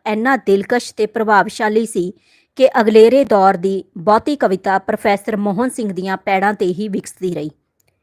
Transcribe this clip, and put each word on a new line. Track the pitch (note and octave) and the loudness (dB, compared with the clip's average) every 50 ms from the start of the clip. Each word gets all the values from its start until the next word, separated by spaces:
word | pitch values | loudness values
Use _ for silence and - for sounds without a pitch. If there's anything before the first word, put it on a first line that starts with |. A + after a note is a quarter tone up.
| - | -6
ਇੰਨਾ | A3 G#3+ G#3+ A3+ C4+ C4+ | -6 -4 -2 0 0 -2
ਦਿਲਕਸ਼ | G#3+ - G3+ G3 G3 G3 - B3 A#3+ - - - | 0 0 0 0 0 0 -2 -2 -4 -4 -6 -6
ਤੇ | - G#3+ | -6 -6
ਪ੍ਰਭਾਵਸ਼ਾਲੀ | G#3+ - A#3 A3 A3 G#3 G3 F3 A3 - - A3+ G#3+ G#3+ A3+ A3+ | -4 -4 -4 0 2 2 2 2 0 -4 -4 -4 0 0 0 -2
ਸੀ | A3 - F#3 F3 F3+ - _ _ _ _ _ _ _ _ | -2 -2 -4 -4 -4 -8 _ _ _ _ _ _ _ _
ਕਿ | - C4 - - B3 | 2 2 2 2 2
ਅਗਲੇਰੇ | G#3+ A3 G#3+ A3 A3 A#3 B3 C#4 C#4 | 2 4 6 6 8 8 6 4 2
ਦੌਰ | - A3+ G3 F#3+ G3 F#3+ | 2 2 4 4 4 2
ਦੀ | F3 F3+ G3 G3 F#3 - _ - | 2 -2 -4 -4 -6 -8 _ -16
ਬਹੁਤੀ | F#3 D#3+ G#3 G#3 A3+ - D4+ D4 | -4 0 0 2 2 0 -2 -2
ਕਵਿਤਾ | - C4+ G3 F#3 F3+ - G3 F#3+ | -2 -2 -2 -2 -2 -2 -2 -2
ਪ੍ਰੋਫੈਸਰ | F#3+ - - G#3+ - - G#3+ G3+ G3 - A3+ G#3+ | -2 -2 -4 -6 -2 -2 -2 -2 -2 -4 -6 -6
ਮੋਹਨ | G3+ G3+ G#3 F#3 G#3 B3+ B3+ | -4 -4 -4 -2 -2 -4 -4
ਸਿੰਘ | - - A3 G3+ F3 | -4 -6 -6 -6 -6
ਦੀਆਂ | F#3 F#3 F#3+ F#3+ | -6 -6 -6 -8
ਪੈੜਾਂ | F#3 _ G#3 G3 F#3+ F#3+ G#3 G#3+ | -6 _ -2 -2 0 0 -2 -2
'ਤੇ | - F#3 | -2 -2
ਹੀ | F3+ F3+ F3 G#3+ G#3+ | -2 -2 -4 -6 -6
ਵਿਕਸਦੀ | F#3+ G3+ - - - _ F#3 F#3 E3+ | -6 -8 -8 -12 -12 _ -8 -6 -6
ਰਹੀ। | D3+ D3+ D3+ - _ _ _ _ _ _ _ _ _ | -6 -8 -10 -12 _ _ _ _ _ _ _ _ _